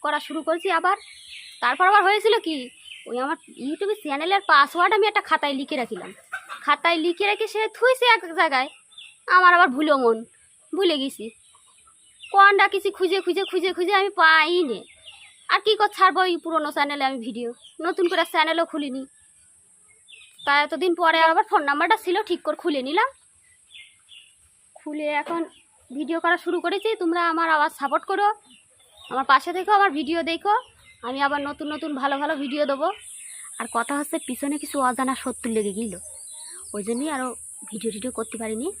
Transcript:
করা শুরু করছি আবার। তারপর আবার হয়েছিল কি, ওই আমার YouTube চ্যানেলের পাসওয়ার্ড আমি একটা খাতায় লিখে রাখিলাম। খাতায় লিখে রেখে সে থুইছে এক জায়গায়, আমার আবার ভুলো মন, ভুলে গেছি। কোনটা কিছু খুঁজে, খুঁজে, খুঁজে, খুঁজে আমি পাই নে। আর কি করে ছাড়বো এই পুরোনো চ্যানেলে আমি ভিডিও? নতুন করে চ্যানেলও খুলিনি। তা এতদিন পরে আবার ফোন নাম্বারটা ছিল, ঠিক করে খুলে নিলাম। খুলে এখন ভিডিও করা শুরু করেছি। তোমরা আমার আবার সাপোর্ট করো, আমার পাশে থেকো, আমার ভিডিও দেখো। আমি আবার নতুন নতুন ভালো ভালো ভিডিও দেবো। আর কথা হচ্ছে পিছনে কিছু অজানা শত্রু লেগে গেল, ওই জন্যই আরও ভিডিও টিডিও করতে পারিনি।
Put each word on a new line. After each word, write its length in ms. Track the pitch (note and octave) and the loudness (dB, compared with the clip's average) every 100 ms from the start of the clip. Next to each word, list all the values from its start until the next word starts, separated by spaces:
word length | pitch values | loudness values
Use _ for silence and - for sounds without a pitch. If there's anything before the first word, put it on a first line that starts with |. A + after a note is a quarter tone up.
করা 160 | D4 D4+ - | -2 -4 -4
শুরু 140 | D#4 D#4 | -8 -4
করছি 200 | E4+ F#4+ E4 | -2 0 0
আবার। 180 | F4+ G#4 - - - - - - | 0 -2 -4 -20 -20 -20 -20 -4
তারপর 220 | A#3+ C4+ F4+ | -2 2 6
আবার 100 | G#4 F#4 | 6 6
হয়েছিল 280 | G#4 G#4+ A4 E4+ | 4 4 2 2
কি, 80 | D4+ B3 - - - - | -6 -8 -16 -20 -20 -10
ওই 60 | A#3+ C4+ | -6 -4
আমার 120 | D#4+ - - C4 | -6 -10 -10 -8
YouTube 260 | D#4+ G4+ G#4+ | -4 -4 -4
চ্যানেলের 380 | D4+ C#4 D#4+ G4 G4+ | -6 -4 0 0 4
পাসওয়ার্ড 400 | D4+ C#4 E4+ F4+ G4+ | 4 4 2 2 4
আমি 80 | G#4 | 2
একটা 120 | G#4 G#4+ | 0 0
খাতায় 260 | D#4+ C#4+ C4+ | -2 0 -4
লিখে 160 | C#4 D4+ | -4 -4
রাখিলাম। 280 | A3+ G3 F#3 G3 _ - - - - | -4 -8 -12 -16 _ -14 -14 -10 -2
খাতায় 320 | D4 E4+ E4+ E4 | 2 2 2 0
লিখে 200 | F4 G4+ | 0 -2
রেখে 140 | G#4 A4 | -2 -2
সে 60 | G#4+ A4 - | -2 -4 2
থুইছে 280 | A#4+ B4+ A#4+ A4+ | 2 4 4 2
এক 60 | F#4 E4+ | 0 0
জায়গায়, 300 | E4 C4 C4+ - _ - - _ - F#4 | 2 2 -2 -8 _ -20 -20 _ 2 6
আমার 160 | F4+ F4 | 8 8
আবার 120 | F4+ B3+ | 6 4
ভুলো 200 | D4+ C#4 | 2 4
মন, 140 | A#3+ A3+ A#3 _ _ _ _ | 4 2 -4 _ _ _ _
ভুলে 220 | D#4+ F#4+ D4+ | 0 0 0
গেছি। 240 | C4+ - G#3+ - _ _ _ _ _ _ _ _ - | -4 -8 -14 -14 _ _ _ _ _ _ _ _ 0
কোনটা 320 | G4 G4 G4+ G4 | 6 8 8 4
কিছু 160 | G4 G4 F#4+ | 2 -4 -2
খুঁজে, 220 | F4+ F#4+ F4+ | 0 0 0
খুঁজে, 180 | E4+ F#4+ | -2 -2
খুঁজে, 180 | F#4 F4+ F4 | -2 -2 -2
খুঁজে 160 | F4+ G4+ | 0 2
আমি 100 | G4+ F#4+ | 0 4
পাই 400 | D#4+ D#4+ D#4 F4+ D#4 | 6 6 4 2 0
নে। 100 | G3+ - _ - - - _ - | -4 -10 _ -20 -20 -20 _ -2
আর 80 | G4 G4+ | 0 2
কি 80 | G#4 | 2
করে 140 | G#4 G#4 | 0 4
ছাড়বো 240 | F#4+ F4+ F#4 | 2 4 0
এই 60 | E4+ | 0
পুরোনো 260 | E4 E4 D4 D#4 | -2 -2 -2 -2
চ্যানেলে 280 | C#4+ C#4+ C4+ | -2 0 -2
আমি 100 | C4+ A3+ | -2 -8
ভিডিও? 220 | A3+ A#3+ A#3+ - _ E4 | -8 -8 -10 -20 _ -6
নতুন 200 | F#4 F4 | 0 0
করে 120 | F4+ E4 | 0 0
চ্যানেলও 320 | F4 D#4 E4 E4 | 0 0 0 -2
খুলিনি। 320 | D#4 D4 C4 C4+ _ _ _ _ _ _ _ _ _ _ - - _ D4 | -4 -6 -8 -12 _ _ _ _ _ _ _ _ _ _ -20 -20 _ 0
তা 60 | C#4+ D4 | 0 0
এতদিন 260 | D#4+ F4+ E4+ | -2 -2 2
পরে 180 | E4 D#4+ D#4+ | 2 4 4
আবার 140 | E4 G#4+ | 4 2
ফোন 100 | G#4+ C#4+ | 0 0
নাম্বারটা 280 | C#4+ E4+ G#4+ F#4 | 0 2 0 0
ছিল, 100 | F4+ G#4 | -2 -2
ঠিক 100 | F4+ - | -4 -4
করে 120 | D4+ | -4
খুলে 180 | - C#4+ B3+ | -2 -2 -2
নিলাম। 220 | E4+ B4 - _ _ _ _ _ - - _ _ - _ _ _ _ _ - | 0 0 -4 _ _ _ _ _ -20 -20 _ _ -20 _ _ _ _ _ -18
খুলে 280 | D4+ D4+ D4+ D4 | -12 -6 -2 -2
এখন 200 | D#4 E4+ D#4 - _ _ _ | -2 -4 -6 -10 _ _ _
ভিডিও 260 | B3+ C#4+ E4 | -10 -4 0
করা 140 | E4+ F4 E4+ | 0 0 0
শুরু 120 | F4+ E4+ | -4 -2
করেছি। 240 | G4 G#4+ G#4+ | -2 -2 -2
তোমরা 200 | F4 F4 E4+ | -2 0 0
আমার 160 | D#4+ E4 D#4 | 0 0 2
আবার 160 | D4+ - | 0 -2
সাপোর্ট 240 | C4+ D4+ - | -4 -4 -2
করো, 160 | G4 G#4 A4 _ - _ _ _ _ - | 0 0 0 _ -20 _ _ _ _ -8
আমার 140 | B3 C4+ | -6 2
পাশে 200 | C4+ D#4 F4 | 2 2 -6
থেকো, 140 | F#4 G#4 | 2 4
আমার 140 | G4 C#4+ | 4 0
ভিডিও 220 | C4+ E4 D#4+ | -4 -2 -2
দেখো। 240 | E4+ G4 A4 B4+ _ - _ A#3 | -2 0 -2 -2 _ -20 _ -8
আমি 120 | C4+ C#4 | -2 -2
আবার 120 | C#4+ C#4+ | -2 -4
নতুন 180 | C#4+ D4+ | -8 -8
নতুন 180 | D4+ D#4+ C#4 | -6 -6 -4
ভালো 140 | C4+ C#4 | -2 -2
ভালো 120 | D4 D#4 | -2 -4
ভিডিও 200 | C#4 D4 D4 | -4 -2 -2
দেবো। 160 | C#4 D#4+ G#4+ - - - - - - | 0 -2 -4 -14 -20 -20 -18 -18 -12
আর 80 | A#3 A#3 | -6 -4
কথা 160 | A#3 C#4+ | -2 -4
হচ্ছে 180 | D4 E4 - | -4 -6 -6
পিছনে 280 | B3 C#4+ D4 | -8 -6 -6
কিছু 120 | - C#4+ B3+ | -6 -2 -2
অজানা 260 | A#3+ C4 B3+ | 0 -4 -4
শত্রু 260 | C4+ A#3 A#3+ A3 | -6 -8 -4 -2
লেগে 160 | G3+ F#3+ | -2 -4
গেল, 140 | A3+ F3+ - - - - - F4+ - G#3 | -8 -10 -14 -20 -20 -18 -18 -18 -12 -10
ওই 60 | G3+ | -6
জন্যই 220 | A#3+ D4+ C#4 | -4 -4 -4
আরও 120 | B3+ A3+ - - - | -6 -10 -16 -18 -14
ভিডিও 200 | A3 A3+ G#3+ | -8 -6 -6
টিডিও 160 | B3 A#3 | -8 -8
করতে 160 | A3+ A3 | -10 -8
পারিনি। 260 | A3 A3 D4+ G4+ | -8 -6 -6 -8